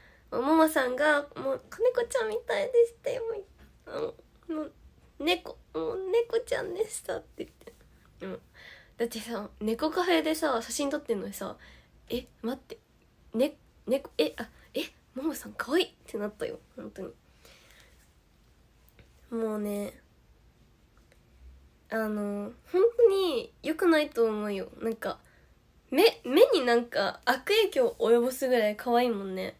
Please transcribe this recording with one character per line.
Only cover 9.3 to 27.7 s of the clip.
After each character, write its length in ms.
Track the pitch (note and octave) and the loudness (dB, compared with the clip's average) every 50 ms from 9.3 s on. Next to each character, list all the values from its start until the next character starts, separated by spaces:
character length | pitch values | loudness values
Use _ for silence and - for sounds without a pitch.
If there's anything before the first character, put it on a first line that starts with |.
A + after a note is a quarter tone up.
| A#3 G3 G#3 G#3 - - | -8 -8 -8 -10 -10 -6
猫 300 | G#3+ G#3+ A3+ A3+ D#4 D#4+ | -4 -4 -2 0 -2 0
カ 140 | D#4+ F#4 F4+ | 0 0 2
フ 80 | F4+ | 2
ェ 100 | F4 D#4+ | 2 2
で 140 | D#4 D#4 D#4 | 2 2 0
さ、 260 | D#4 E4+ D4+ C4 A#3 | 0 0 0 0 -2
写 100 | A#3 - | -4 -4
真 180 | A#3 - C#4+ C#4 | -4 -4 -2 -2
撮 80 | C#4+ D4 | -2 -4
っ 40 | |
て 120 | D4 - A3+ | -4 -4 -4
ん 60 | G3+ | -4
の 60 | F#3 G3+ | -4 -8
に 60 | G3 | -8
さ、 240 | - G3 - A#3 - - - - - - _ _ - _ - | -8 -10 -10 -10 -12 -18 -20 -20 -20 -20 _ _ -20 _ -8
「え、 180 | - B3 A#3+ - _ _ | -8 -8 -8 -10 _ _
待 180 | - A3+ C4 C#4 | -6 -6 -6 -6
っ 20 | |
て。 180 | - - - - _ _ _ _ _ _ _ _ _ - - | -10 -16 -20 -20 _ _ _ _ _ _ _ _ _ -8 -2
ね、 240 | A3+ C4 C#4+ C#4+ - _ _ _ _ _ | 0 0 0 -2 -6 _ _ _ _ _
猫、 260 | - B3 C#4 - - - - | -2 -2 -2 -2 -4 -2 -2
え、 160 | D#4 - - - | -2 -2 -2 -6
あ、 120 | A#3 - - - - - - | -12 -14 -14 -20 -20 -10 -8
え、 80 | C4 E4+ - - _ _ _ _ | -8 -8 -8 -10 _ _ _ _
も 80 | B3+ C4+ | -6 -6
も 120 | D#4+ C#4 | -6 -6
さ 140 | - - G#3 | -6 -10 -12
ん 40 | G#3 | -10
可 200 | - - - C#4 | -10 -6 -2 0
愛 100 | F4 - | 0 0
い」 20 | - | -2
っ 60 | - _ _ | -6 _ _
て 120 | - - G#3 | -12 -8 -6
な 100 | G#3 G#3 | -6 -6
っ 40 | |
た 140 | G#3 - - | -6 -8 -8
よ、 140 | - - - - _ _ | -8 -8 -12 -16 _ _
本 160 | - - G#3 | -16 -16 -14
当 100 | - - | -14 -12
に。 120 | F#3+ - - _ _ _ _ _ - - - - _ _ - - - _ _ _ _ _ _ _ _ _ _ _ _ _ _ _ _ _ _ _ _ _ _ - - _ _ _ - _ | -14 -14 -14 _ _ _ _ _ -20 -20 -20 -20 _ _ -20 -20 -20 _ _ _ _ _ _ _ _ _ _ _ _ _ _ _ _ _ _ _ _ _ _ -20 -20 _ _ _ -16 _
も 260 | A#3 A3+ A3+ A3 G#3+ | -6 -4 -4 -4 -4
う 40 | G#3+ | -4
ね、 420 | G#3 G3+ G3+ G3+ G3+ G3+ - - _ _ _ _ _ _ _ _ _ _ _ _ _ _ _ _ _ _ _ _ _ _ _ _ _ _ _ _ - - - - - - _ _ _ _ | -4 -4 -4 -4 -6 -8 -10 -14 _ _ _ _ _ _ _ _ _ _ _ _ _ _ _ _ _ _ _ _ _ _ _ _ _ _ _ _ -20 -20 -20 -20 -20 -20 _ _ _ _
あ 200 | G#3+ A3+ A3 G#3+ | -4 -4 -2 -2
の、 420 | G#3+ G#3 G#3 G3+ G3+ G3+ G3+ G#3+ A#3+ - _ - | -4 -4 -4 -4 -4 -6 -8 -10 -12 -16 _ -2
本 100 | - F4+ G4 A#4 A#4+ - | 2 4 4 4 6 6
当 120 | A#4+ G#4+ | 6 6
に 440 | G4 G4 F#4+ F4 C#4+ A#3 - - - _ - | 6 4 2 0 0 -2 -4 -8 -12 _ -6
良 120 | C#4 D#4+ | -6 -2
く 120 | D#4+ G4+ F4 | 2 4 4
な 140 | D#4+ D4+ | 4 4
い 80 | D4+ D4+ | 2 0
と 160 | - A#3 A#3 | 0 0 2
思 180 | A3 G#3+ G#3 G#3 | 2 2 -2 -4
う 100 | G#3 G3+ | -4 -4
よ。 160 | F#3+ F#3 - - - | -4 -6 -8 -10 -8
な 80 | - A3+ | -6 -6
ん 60 | A3 | -6
か、 240 | - - G3 - - _ _ _ _ _ _ _ _ _ _ _ _ _ _ | -4 -6 -6 -6 -8 _ _ _ _ _ _ _ _ _ _ _ _ _ _
目、 300 | - C#4 G4 A#4 - - - | 4 6 6 6 4 2 -2
目 200 | B3 C4 E4 A#4+ D#5+ | 0 6 6 6 8
に 140 | B4 E4+ B3+ | 6 4 4
な 100 | A#3+ A#3 | 4 2
ん 100 | A#3 A#3+ | 2 2
か 360 | A#3+ - - G3 - - - - | 0 -2 -2 -2 -2 -2 -2 0
悪 220 | - B3 C4 - | 0 0 0 0
影 240 | - G4+ A4 A4 | 2 2 4 4
響 260 | F#4+ | 2